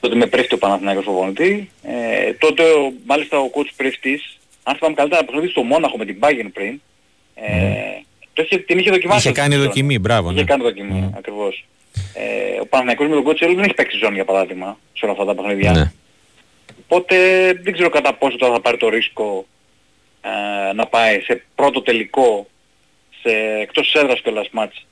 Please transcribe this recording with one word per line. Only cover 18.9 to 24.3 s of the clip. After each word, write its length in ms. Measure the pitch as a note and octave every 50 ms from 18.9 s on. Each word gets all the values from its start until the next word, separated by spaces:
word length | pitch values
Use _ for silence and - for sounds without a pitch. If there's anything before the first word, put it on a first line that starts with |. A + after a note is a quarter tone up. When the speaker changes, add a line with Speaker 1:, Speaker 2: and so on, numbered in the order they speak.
| G#2+ A2+ G#2+ - - - A2 G#2 G2+ F#2+ F#2+ _ _ _ _ _ _ _ _ _ _ _ _ _ _ _
Speaker 1:
ε, 520 | - G2+ G#2 G#2 G#2 G#2 G2+ G2+ G2 G2 G2
να 120 | A2 A2+
πάει 340 | - - A#2 A2+ A2 G#2+ G2
σε 240 | - - - - - _ _
πρώτο 280 | - C#3 C#3+ B2+ C3+ -
τελικό, 640 | - A#2+ A2+ G#2+ - - C#3 C3 A#2+ A2 G2+ G#2 - _ _ _ _ _ _ _ _ _ _ _ _ - - -
σε, 80 | A#2 A2 A2 A2 A2 A2 G#2+ G#2+
εκτός 320 | - - D#3 C#3+ - -
έδρας 260 | D#3 D3 C3+ B2 A#2
κιόλας 280 | - A#2+